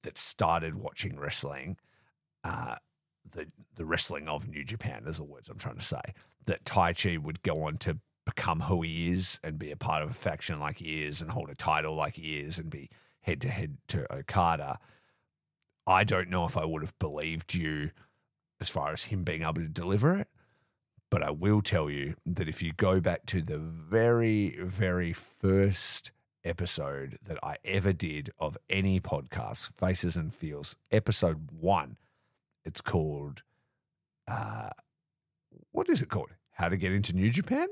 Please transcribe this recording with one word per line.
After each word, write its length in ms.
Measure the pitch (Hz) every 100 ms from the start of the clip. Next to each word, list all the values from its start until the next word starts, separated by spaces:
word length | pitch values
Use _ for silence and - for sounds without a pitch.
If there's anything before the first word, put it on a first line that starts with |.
that 160 | - -
started 560 | - - 85 85 80
watching 440 | 78 - - - 71
wrestling, 580 | 73 - 71 69 76 - _ _ _ _ _ _
uh, 340 | - 101 85 - _ _ _ _ -
the, 160 | - 78 _ - -
the 100 | 80
wrestling 420 | 85 - 73 78
of 200 | 73 -
New 160 | 76
Japan, 400 | 69 113 - 62 65
is 120 | 80
the 60 |
words 240 | 73 67 -
I'm 100 | -
trying 200 | 69 58
to 60 |
say, 180 | - 65 - - _ _ -
that 180 | -
Taichi 540 | - 101 85 85 95 82
would 240 | 76 80
go 220 | - 78
on 120 | 78 78
to 200 | - 78 _ _ -
become 340 | - - 82
who 220 | - 90
he 300 | 82 82 85
is 260 | 92 92 -
and 140 | 80 76
be 120 | 76
a 60 | 71
part 260 | - 78
of 80 | 76
a 40 |
faction 440 | - - 76 - 78
like 200 | 73 73
he 260 | 82 78
is 180 | 76 73
and 80 | 80
hold 200 | 113 78
a 40 |
title 400 | - - 78 76
like 220 | 78 73 -
he 220 | 80 76
is 180 | 73 85
and 100 | 80
be 220 | 73 69 - _ _
head-to-head 540 | - 76 - 95 80 - -
to 240 | 85 -
Okada, 680 | 69 - 101 85 80 69 - - _ _ _ _ _ _ _ _ _ -
I 180 | 92
don't 260 | 101 92 90
know 140 | 90
if 120 | 82 -
I 80 |
would 180 | 160 80
have 160 | 73 _
believed 560 | 78 73 80 80 -
you 360 | 90 78 76 76 - _ _ _ _ _ _
as 80 | -
far 240 | - 73
as 120 | 78
him 200 | - 101
being 180 | 80 80
able 120 | 80
to 140 | 80 80
deliver 480 | 78 85 101 139 196
it, 120 | - _ _ _ _ _ _ _ _
but 120 | -
I 80 | 73
will 320 | 73 98 107
tell 280 | 95 87 76
you 260 | 71 69 - -
that 220 | 87 80
if 140 | -
you 100 | 82
go 280 | 78 98 92
back 260 | 87 85 -
to 160 | 92
the 160 | 80 76
very, 1000 | 80 82 78 113 117 117 113 107 98 -
very 520 | 90 95 95 90 85
first 1000 | 85 - - 98 95 98 95 - - - _ _ _
episode 760 | 87 85 85 - 71 69 67 - -
that 120 | 80
I 140 | 71 73
ever 280 | - 98 95
did 360 | 85 82 76 71 -
of 200 | 76 - _
any 320 | 95 95 92
podcast, 720 | - 71 64 - 53 - -
Faces 420 | - 92 92 90 85
and 180 | 78
Feels, 420 | - 78 73 71 - _
episode 600 | - - 107 87 78 76
one, 460 | 80 85 95 71 - _ _ _ _ _ _
it's 200 | - -
called, 600 | - 90 78 71 71 67 _ _ _ _ _ _ _ _ -
uh, 420 | 113 107 110 110 - _ _ _ _ _ _ _ 50 _
what 160 | - -
is 140 | 220
it 80 | -
called? 200 | 104 - - _
How 160 | - 85
to 80 | 92
Get 160 | 92
Into 220 | 98 101
New 160 | 90 101
Japan? 380 | 135 - 269 370